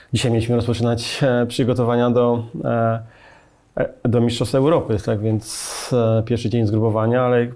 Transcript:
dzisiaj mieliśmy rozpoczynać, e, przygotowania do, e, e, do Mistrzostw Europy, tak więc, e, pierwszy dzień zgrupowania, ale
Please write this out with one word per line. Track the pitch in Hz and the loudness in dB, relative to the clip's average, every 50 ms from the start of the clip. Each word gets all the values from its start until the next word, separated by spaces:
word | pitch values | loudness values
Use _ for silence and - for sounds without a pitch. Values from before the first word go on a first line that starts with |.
| - _ - | -8 _ -2
dzisiaj | 113 - 120 | -2 0 0
mieliśmy | 117 113 113 117 120 | 0 0 0 0 0
rozpoczynać, | 120 117 120 113 110 117 120 117 117 - - - - 147 | 0 0 0 -2 0 0 0 0 -2 -4 -6 -4 0 0
e, | 131 123 120 120 | 2 2 2 0
przygotowania | 120 - - 127 107 101 120 120 117 120 120 120 123 | 0 -2 0 0 0 0 0 0 2 2 2 2 2
do, | 117 123 120 120 120 117 113 - - - - | 4 4 2 2 2 0 -4 -8 -10 -6 -4
e, | 123 117 117 113 113 113 113 113 - - - - - - - _ _ _ _ _ _ - | -2 0 0 0 0 0 -2 -6 -12 -20 -20 -20 -20 -20 -20 _ _ _ _ _ _ -6
e, | - - - - - - 123 | -4 -4 -4 -6 -4 -2 0
do | 110 120 | 2 2
Mistrzostw | 117 117 117 - 127 - - | 2 2 0 -2 -2 0 0
Europy, | 135 135 151 170 - 170 - 110 95 - | 2 2 2 2 2 0 -2 -4 -2 -2
tak | - 113 104 | -2 -2 -2
więc, | 107 110 107 104 - - - - - - - - - - 131 120 113 110 110 110 | 0 -2 -2 -2 -4 -6 -6 -6 -6 -6 -6 -8 -4 -2 0 2 2 2 2 0
e, | 101 | 0
pierwszy | - 120 107 - 107 | 0 -2 -2 -2 0
dzień | 120 117 113 | 0 0 2
zgrupowania, | 101 110 107 113 113 104 110 110 113 120 127 | 2 2 2 0 0 0 0 0 2 2 2
ale | 127 123 123 120 120 123 123 | 2 2 2 0 0 -2 -6